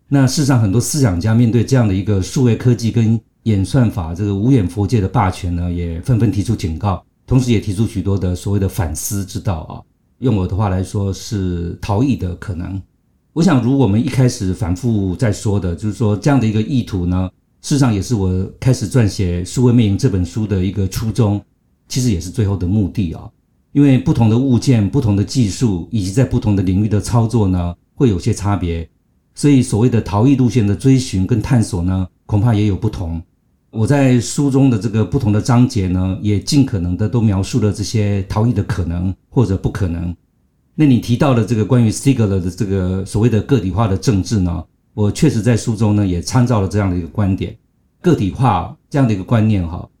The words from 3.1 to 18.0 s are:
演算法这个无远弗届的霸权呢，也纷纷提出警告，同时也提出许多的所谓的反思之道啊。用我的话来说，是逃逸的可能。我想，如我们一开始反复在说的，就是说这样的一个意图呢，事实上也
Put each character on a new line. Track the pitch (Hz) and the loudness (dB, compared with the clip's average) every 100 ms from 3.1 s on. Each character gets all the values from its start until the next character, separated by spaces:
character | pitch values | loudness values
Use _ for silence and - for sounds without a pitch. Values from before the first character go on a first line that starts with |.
| 113 _ _ | 0 _ _
演 | 113 101 | -2 0
算 | 95 139 113 | 2 2 2
法 | 107 82 | 0 -6
这 | 87 | -4
个 | 104 | -4
无 | 98 117 | 0 2
远 | 135 90 | 2 2
弗 | 104 98 | -2 0
届 | 117 | 0
的 | 92 | 0
霸 | 127 95 | 0 -2
权 | - 87 85 | -2 -4 -4
呢， | 87 | -4
也 | 87 85 82 | -4 -4 -6
纷 | - 117 | 0 2
纷 | 110 | 2
提 | 95 | 0
出 | 92 | -2
警 | 107 90 80 | -2 -4 -4
告， | 104 92 _ _ - | -4 -4 _ _ 0
同 | 127 | 0
时 | 123 | 2
也 | 107 | 0
提 | 107 | -2
出 | 92 110 | -4 -4
许 | 98 | -4
多 | 87 98 | -4 -2
的 | 90 | -2
所 | 90 101 | -4 -2
谓 | 101 | -2
的 | 95 | -2
反 | - 82 | -2 -6
思 | 76 - 101 | -6 -6 -6
之 | 95 101 | -6 -6
道 | - 82 | -6 -6
啊。 | - - - _ _ - | -8 -16 -20 _ _ -6
用 | 127 104 | -2 0
我 | 90 | -2
的 | |
话 | 92 107 | -2 -2
来 | 92 | -2
说， | 95 107 98 | -2 -4 -4
是 | 95 - 101 92 87 85 - | -6 -6 -4 -2 -4 -6 -8
逃 | - 101 | -4 0
逸 | 143 | 0
的 | 95 92 87 | -2 -4 -8
可 | - | -10
能。 | 85 87 95 - _ _ _ _ | -8 -8 -8 -12 _ _ _ _
我 | 147 | 0
想， | 185 135 | 2 2
如 | 113 139 | 2 2
我 | 117 | 2
们 | 104 | 2
一 | 131 | 0
开 | 120 127 | 2 0
始 | - 95 | 0 -4
反 | 90 95 90 | -2 -4 -2
复 | 123 107 95 87 | -2 0 -2 -2
在 | 107 | -2
说 | 98 113 98 | -2 -2 -2
的， | 90 | -2
就 | 82 107 | -4 -6
是 | |
说 | 92 110 104 | -2 -2 0
这 | 147 | 2
样 | 139 | 2
的 | 110 | 2
一 | |
个 | 107 | 0
意 | 107 135 | -2 -2
图 | - 95 | -2 -4
呢， | 87 90 92 _ _ _ | -2 -2 -2 _ _ _
事 | - | -2
实 | 143 | 2
上 | 131 | 2
也 | 101 | 0